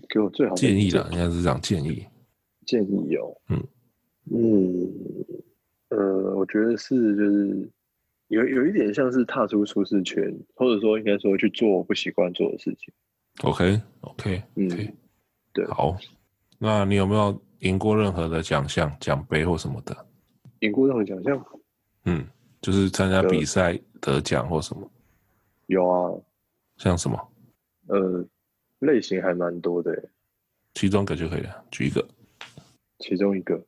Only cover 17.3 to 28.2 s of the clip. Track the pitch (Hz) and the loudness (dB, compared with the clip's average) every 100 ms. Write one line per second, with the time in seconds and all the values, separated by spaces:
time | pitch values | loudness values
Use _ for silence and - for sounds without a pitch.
17.3 | 95 _ _ 92 95 107 107 101 87 82 | -2 _ _ 0 2 2 2 2 0 -2
18.3 | 80 - 76 71 82 76 - - 69 - | -2 0 -2 0 -2 -2 -4 -4 -4 0
19.3 | 78 85 80 76 69 - - - _ _ | 0 2 0 -2 -8 -10 -14 -16 _ _
20.3 | _ - - 214 117 135 123 98 95 120 | _ -20 -4 -2 4 2 2 -2 -4 -2
21.3 | 135 - - _ _ _ _ 87 80 67 | -4 -6 -20 _ _ _ _ -4 -4 -4
22.3 | _ _ _ 95 98 95 - 95 95 92 | _ _ _ 0 2 2 2 2 4 4
23.3 | 82 76 95 87 - _ - - 67 - | 2 0 2 2 0 _ -8 -2 -2 0
24.3 | 71 71 78 - - - _ _ _ _ | -2 0 -4 -4 -12 -14 _ _ _ _
25.3 | _ _ _ - 92 90 90 87 90 _ | _ _ _ -2 2 2 2 0 -6 _
26.3 | _ _ _ _ _ 92 87 71 - - | _ _ _ _ _ 0 0 -2 -6 -10
27.3 | _ - _ _ _ - 101 92 90 | _ -20 _ _ _ -2 0 0 -2